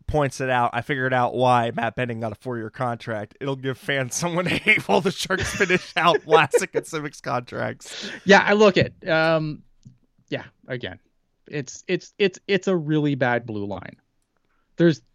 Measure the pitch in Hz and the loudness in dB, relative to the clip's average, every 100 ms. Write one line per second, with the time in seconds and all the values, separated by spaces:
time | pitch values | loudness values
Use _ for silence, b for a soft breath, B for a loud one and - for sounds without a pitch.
0 | - 151 139 - 131 123 120 117 113 139 | -2 0 0 -2 0 2 2 -2 -4 -2
1 | 131 127 123 120 127 123 117 117 117 120 | 0 2 0 2 4 4 2 -2 -4 -4
2 | 123 113 113 104 127 120 107 - 127 120 | -6 -6 -8 -8 -8 -8 -10 -6 -6 -6
3 | - 107 - _ 143 135 131 123 - 139 | -8 -8 -8 _ -6 -4 -6 -6 -4 -2
4 | 127 - 170 170 180 147 208 214 - 196 | -2 -4 -2 -2 -2 0 2 0 2 0
5 | 180 - - 190 202 - 190 180 - 175 | 0 -4 -4 -4 -4 -2 0 0 -2 0
6 | 165 147 - 160 143 - 190 - - 160 | 2 2 4 4 4 0 -2 -4 -6 -8
7 | 147 - - 127 123 123 117 117 - - | -8 -10 -6 -6 -6 -6 -6 -8 -14 -14
8 | - - - 196 - 208 214 180 - - | -14 -4 4 6 6 6 6 6 0 -4
9 | - 160 160 160 156 151 _ _ - - | -2 2 2 2 -2 -8 _ _ -20 -20
10 | _ _ _ 127 - _ - 127 101 92 | _ _ _ -10 -10 _ -12 -10 -10 -14
11 | _ _ _ _ - 147 135 - - 180 | _ _ _ _ -10 -10 -10 -12 -6 -6
12 | - - 196 - - 196 196 180 151 156 | -6 -2 -2 -2 -2 -2 0 -2 0 0
13 | 147 135 127 120 117 107 101 95 - - | 0 0 0 0 -4 -8 -8 -10 -12 -18
14 | _ _ _ _ _ _ _ - 170 151 | _ _ _ _ _ _ _ 2 2 2
15 | _ | _